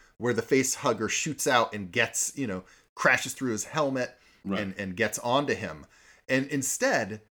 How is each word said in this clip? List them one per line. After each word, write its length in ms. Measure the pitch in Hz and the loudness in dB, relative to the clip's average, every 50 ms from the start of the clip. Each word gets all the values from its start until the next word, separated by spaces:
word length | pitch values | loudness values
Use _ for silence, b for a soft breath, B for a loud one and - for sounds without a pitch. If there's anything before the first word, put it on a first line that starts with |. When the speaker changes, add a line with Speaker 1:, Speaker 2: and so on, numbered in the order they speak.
| b b b | b b b
Speaker 1:
where 160 | - 110 123 117 | -2 0 2 2
the 80 | 113 | 2
face 340 | 110 - 143 135 131 131 - | 2 4 4 4 4 2 -2
hugger 340 | - - 131 113 107 110 101 | 0 0 0 2 2 0 -2
shoots 380 | - - - 160 143 - - | -2 -2 -2 -4 -4 -2 2
out 260 | 143 135 120 113 - - | 4 6 6 4 4 0
and 180 | 104 98 87 | -6 -8 -2
gets, 400 | 85 120 113 113 - - - - - | 0 0 0 2 0 -2 -4 -4 -4
you 80 | 139 135 | -4 -4
know, 160 | 110 92 92 - b b b b b _ | -2 -4 -6 -8 b b b b b _
crashes 380 | - - 143 127 120 - 131 - | 0 2 2 4 2 0 -6 -6
through 180 | - 135 123 110 | -4 -2 -2 -2
his 120 | 104 - | -2 -4
helmet 500 | - - 156 151 139 131 127 123 - - b b b b b b | -4 -2 0 0 0 0 -2 -4 -4 -6 b b b b b b
Speaker 2:
Right. 160 | 95 98 101 | -4 -4 -2
Speaker 1:
and, 140 | 104 95 92 | -2 -4 -6
and 180 | - 101 95 90 | -6 -6 -6 -2
gets 240 | 92 113 107 - - | 0 0 0 0 -2
onto 340 | - 120 123 139 147 131 110 | -2 2 2 2 2 2 -2
him. 320 | - 107 85 78 73 71 b b b b b b b b | -2 -4 -8 -8 -10 -14 b b b b b b b b
And 200 | - 131 131 135 | 0 0 0 0
instead, 760 | - 151 143 131 - - - 247 269 202 135 113 95 107 107 - _ | 0 -2 -2 -2 -2 -2 0 0 2 2 2 0 -2 -6 -12 -14 _